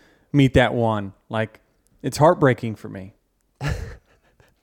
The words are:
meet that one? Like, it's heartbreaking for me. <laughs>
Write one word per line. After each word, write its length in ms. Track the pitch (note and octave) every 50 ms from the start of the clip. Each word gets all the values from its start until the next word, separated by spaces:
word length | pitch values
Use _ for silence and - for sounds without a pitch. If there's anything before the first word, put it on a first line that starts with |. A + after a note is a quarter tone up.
| _ _ _ _ _ _ -
meet 220 | C#3+ C3+ B2+ -
that 200 | C#3 B2 A2 B2+
one? 380 | A#2+ A2+ A2+ A2 G#2 G2+ F#2+ - _ _ -
Like, 320 | A2+ A2 A2 G#2+ _ - _ _ _ _ _ _ _ _ -
it's 140 | C3+ - -
heartbreaking 580 | D3 E3 F3+ - D3 C3 A#2+ - - A2+ G#2
for 120 | - - G#2+
me. 260 | G#2 G2 F#2 F#2+ _ _ _ _ _ _ _ _ _ _
<laughs> 40 | C#3+ C#3+ - - - - - - _ _ _ _ _ _ _ _ _ _ _ _